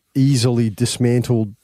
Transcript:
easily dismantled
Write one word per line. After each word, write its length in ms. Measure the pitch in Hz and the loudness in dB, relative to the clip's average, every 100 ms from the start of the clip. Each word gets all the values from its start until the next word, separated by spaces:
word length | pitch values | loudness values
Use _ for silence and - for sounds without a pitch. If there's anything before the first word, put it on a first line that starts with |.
| _ 139 | _ 0
easily 540 | 135 131 127 120 113 | 2 2 0 0 -2
dismantled 840 | 95 120 - 120 123 120 117 107 - | -2 -4 0 0 0 0 -2 -2 -8